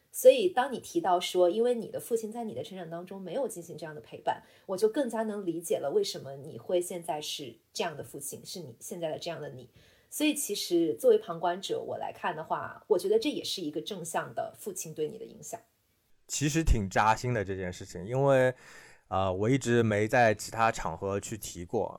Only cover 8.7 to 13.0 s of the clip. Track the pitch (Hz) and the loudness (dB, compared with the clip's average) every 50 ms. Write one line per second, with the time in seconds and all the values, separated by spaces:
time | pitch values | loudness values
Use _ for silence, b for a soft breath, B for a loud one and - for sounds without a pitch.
8.7 | - - - - 208 180 165 156 147 143 - 175 165 143 147 143 135 127 123 - | -16 -16 -14 -12 -8 -6 -6 -4 -4 -6 -6 -8 -8 -8 -8 -10 -12 -14 -16 -18
9.7 | b b b b b b b b b - 294 311 285 294 - - 202 202 - - | b b b b b b b b b 0 0 2 2 0 -2 -4 -4 -4 -2 2
10.7 | 180 170 165 160 151 - - 254 214 214 - - 170 165 185 175 175 196 190 - | 2 2 4 2 2 4 6 6 6 6 4 -2 -6 -2 -2 -2 -2 -2 -4 -6
11.7 | 151 - - 131 117 107 107 98 - - - 196 165 156 160 - 175 151 - - | -4 -4 -4 -6 -8 -8 -8 -8 -8 -6 -4 -4 -4 -4 -4 -4 -4 -4 -4 -6
12.7 | - - - - 214 180 | -12 -6 -2 0 0 2